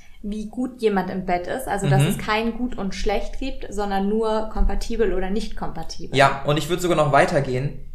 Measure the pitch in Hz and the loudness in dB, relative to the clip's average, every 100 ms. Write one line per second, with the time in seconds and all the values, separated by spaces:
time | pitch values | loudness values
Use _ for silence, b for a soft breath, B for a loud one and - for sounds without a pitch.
0 | b b 208 214 214 240 254 - 220 196 | b b -8 -8 -8 -6 -6 0 2 2
1 | 185 185 185 180 180 262 - 202 143 139 | 0 -4 0 -2 -2 -6 -4 0 4 4
2 | 156 202 220 214 226 233 247 - 196 - | 4 0 -2 0 0 -2 -4 -2 -4 0
3 | 214 202 - - 262 - - 196 208 196 | 0 0 0 -2 -4 -4 -6 -4 0 0
4 | 202 220 220 214 214 208 196 196 - 226 | 2 2 2 0 0 2 4 2 0 0
5 | 196 175 185 214 - - - 156 - - | 2 2 0 0 -2 -2 -4 -4 -6 -6
6 | - 135 135 - 139 151 143 175 175 160 | 0 4 4 4 0 0 0 0 2 2
7 | 143 139 185 160 131 127 143 - - | 4 4 4 2 0 -2 -2 -6 -10